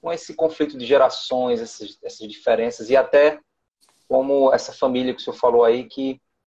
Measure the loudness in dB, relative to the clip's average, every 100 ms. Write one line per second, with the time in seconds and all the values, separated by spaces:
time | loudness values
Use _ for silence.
0 | -6 -8 -10 -4 -4 -2 -6 -4 0 4
1 | 4 0 -6 -4 -2 -4 -6 -12 -18 -16
2 | -18 -16 -18 -8 -2 0 -2 -6 0 0
3 | 4 4 4 2 _ _ _ _ _ _
4 | _ -2 0 2 4 2 -2 -4 -2 -2
5 | -4 -6 -10 -2 2 4 4 2 -4 -8
6 | -8 -8 _ _